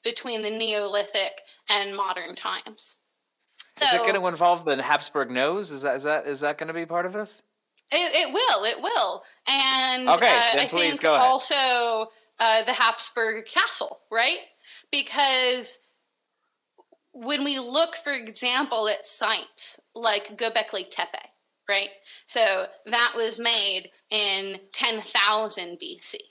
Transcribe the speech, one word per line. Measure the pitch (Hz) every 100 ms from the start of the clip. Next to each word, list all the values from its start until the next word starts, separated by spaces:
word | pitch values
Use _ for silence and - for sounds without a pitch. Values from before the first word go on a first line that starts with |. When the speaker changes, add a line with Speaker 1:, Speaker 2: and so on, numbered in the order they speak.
Speaker 1:
between | 226 233 254 226
the | 214
Neolithic | 220 226 214 202 208 202 208 190 - - - -
and | 208 202 196
modern | 190 185 165
times. | 185 190 185 - 110 - - _ _ _ _ _ _ - -
Speaker 2:
Is | 285
it | 233
Speaker 1:
So | 226
Speaker 2:
gonna | 196 180
involve | 165 175 175
the | 160 135
Habsburg | 135 147 - 147 123
nose? | 127 139 185 185
Is | 143
that, | 139 131
is |
that, | 147 151 -
is | 135
that | 147 147
gonna | 160
be | 165 165
part | 170 180
of |
this? | 208 208 - _ _ _ _ _
Speaker 1:
It, | 311 349 294 302
it |
will, | 311 508 226
it | 214 -
will. | 302 466 202 147 - _ -
And, | 277 269 262 262 254 254
Speaker 2:
Okay, | 233 233 247
Speaker 1:
uh, | 233
Speaker 2:
then | 226
Speaker 1:
I | -
Speaker 2:
please | 165 165
Speaker 1:
think | 147
Speaker 2:
go | 160
ahead. | 294 254
Speaker 1:
also, | 262 - 285 262 247 233 220 220 _ _ _
uh, | 226 220
the | 220
Habsburg | 247 233 226 - - 226 214 220
castle, | 339 427 - - - _
right? | 226 254 349 - _ - - _
Because | 294 269 285 277 262 254 254 220 - _ _ _ _ _ _ _ _ _ _ _ _ _
when | 269 233 294
we | 277 269
look, | 240 269 330 -
for | 285
example, | 269 226 220 247 254 285 226 214
at | 208 -
sites | - 214 208 - - - - _
like | - 233 208 202 214
Göbekli | 226 220 214 196 180
Tepe, | - 170 - - _ _ _ -
right? | 196 196 - - - -
So | 247 214 190 185 - -
that | 233 240 226
was | 226 226
made | 233 226 202 190 - _ _
in | 214 202 190 196 190 -
ten | - 254 226
thousand | 208 - 202 214 220 196 175 175
B | - -
C. | - - -